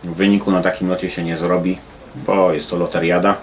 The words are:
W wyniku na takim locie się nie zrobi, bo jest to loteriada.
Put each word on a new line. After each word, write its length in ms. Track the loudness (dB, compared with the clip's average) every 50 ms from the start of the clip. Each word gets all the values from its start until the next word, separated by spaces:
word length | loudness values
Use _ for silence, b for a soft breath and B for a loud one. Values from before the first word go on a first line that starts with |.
| -8
W 100 | -8 -2
wyniku 380 | 0 2 4 4 2 2 2
na 100 | 0 2
takim 280 | 2 0 -2 0 -2 -2
locie 200 | -2 -2 -4 -6
się 140 | -6 -4 -4
nie 140 | -4 -4
zrobi, 400 | -2 0 0 0 2 0 -2 -4 -4 -8 -20 -20 -20 -20 -18 -16
bo 380 | -8 -2 0 2 4 4 4 2
jest 160 | 0 -2 -4
to 80 | -2
loteriada. 580 | -2 -2 -2 -2 -2 0 2 2 4 4 2 0 0